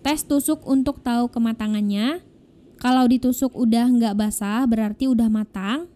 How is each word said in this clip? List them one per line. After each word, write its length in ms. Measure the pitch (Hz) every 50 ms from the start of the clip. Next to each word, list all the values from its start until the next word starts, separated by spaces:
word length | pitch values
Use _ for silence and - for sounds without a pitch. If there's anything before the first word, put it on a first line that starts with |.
Tes 240 | - 269 302 302 -
tusuk 400 | - 294 285 269 - 311 302 -
untuk 400 | - 269 269 262 285 277 - -
tahu 240 | 254 240 240 240 240
kematangannya. 960 | - 233 233 226 226 - 214 214 214 208 208 202 202 202 214 262 320 359 - - _ _ _ _ _ - - - _ -
Kalau 240 | - 247 254 254 254
ditusuk 480 | 240 262 247 247 254 247 - 277 254
udah 320 | - - 254 226 220 233 240 247
nggak 240 | 247 240 233 220 202
basah, 480 | 208 214 214 208 - 208 196 208 233 269
berarti 400 | 247 226 220 220 208 214 _ 262
udah 240 | 262 254 226 233 226
matang. 640 | 214 214 214 214 _ 196 185 196 240 302 349 349 -